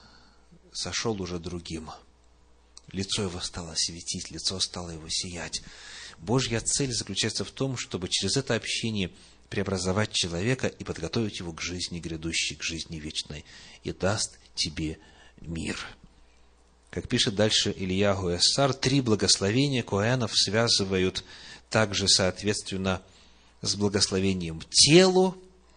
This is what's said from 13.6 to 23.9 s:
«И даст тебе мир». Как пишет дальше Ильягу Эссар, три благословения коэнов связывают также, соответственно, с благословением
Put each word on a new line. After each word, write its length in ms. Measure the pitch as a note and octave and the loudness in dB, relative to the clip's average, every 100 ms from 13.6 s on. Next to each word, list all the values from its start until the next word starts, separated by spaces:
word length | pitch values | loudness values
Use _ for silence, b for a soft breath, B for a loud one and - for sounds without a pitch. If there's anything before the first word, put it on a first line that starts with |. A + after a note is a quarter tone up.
| B B | B B
«И 80 | F2+ | -8
даст 460 | - F#2 G#2+ - - - - | -2 0 0 -4 -8 -12 -4
тебе 440 | F2 D2+ D#2 - b b b - | -4 -2 -4 -6 b b b -16
мир». 360 | D#3 E3 - - - - - - - - - _ _ _ _ | -8 -6 -6 -6 -10 -16 -20 -20 -20 -20 -20 _ _ _ _
Как 160 | F#2 - | -10 0
пишет 280 | B2 - G2 | 2 2 4
дальше 380 | G#2+ - G#2 - | 4 4 0 -2
Ильягу 600 | F#2 F#2 G2+ G2 F#2 F2 | 0 2 4 2 0 2
Эссар, 380 | - - C#3 | 2 4 2
три 280 | B2+ C3 C#3 | 2 2 2
благословения 840 | A#2+ G#2 F#2+ - G2 A#2 C#3+ B2+ | 4 2 4 4 4 2 2 0
коэнов 480 | G#2+ G2 G#2+ B2+ G#2+ - | 0 0 2 2 0 0
связывают 880 | - G#2+ A#2 - G2 F#2+ F#2 - B B B B - | 2 2 2 2 2 2 2 0 B B B B -2
также, 380 | A2 G#2+ F#2 F#2+ | 2 2 2 4
соответственно, 920 | - F#2 - G2+ G#2 - F#2+ F#2+ F2+ b b b b b - | 4 4 2 0 -2 -4 -2 0 -2 b b b b b -8
с 140 | - G2+ | -4 0
благословением 840 | G2+ | 2